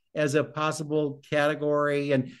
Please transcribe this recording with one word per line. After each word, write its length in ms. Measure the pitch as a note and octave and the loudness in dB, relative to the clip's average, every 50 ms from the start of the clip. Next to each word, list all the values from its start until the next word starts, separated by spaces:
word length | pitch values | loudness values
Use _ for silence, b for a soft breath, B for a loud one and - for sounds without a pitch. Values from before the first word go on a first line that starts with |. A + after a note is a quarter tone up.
| _ _ - | _ _ -4
as 200 | D#3 D3+ C#3+ C3+ | -2 -2 2 2
a 100 | D3+ C#3 | 2 0
possible 760 | C#3 - D3+ D#3 D#3 D3+ - D#3 D3 D3+ D#3 D3+ C#3+ C3+ C#3 - - | 0 -4 -2 -2 -2 -2 -4 -6 -2 -2 0 0 -2 -4 -8 -8 -2
category, 840 | D3+ D3 D3 D3 D#3 C#3+ D3 D3 D3 D3 D3 D3 C#3+ C#3+ C#3+ C#3+ C#3+ | 0 2 2 2 0 0 0 0 2 2 2 2 0 0 0 2 2
and 200 | C3 C3 B2+ B B | 2 0 0 B B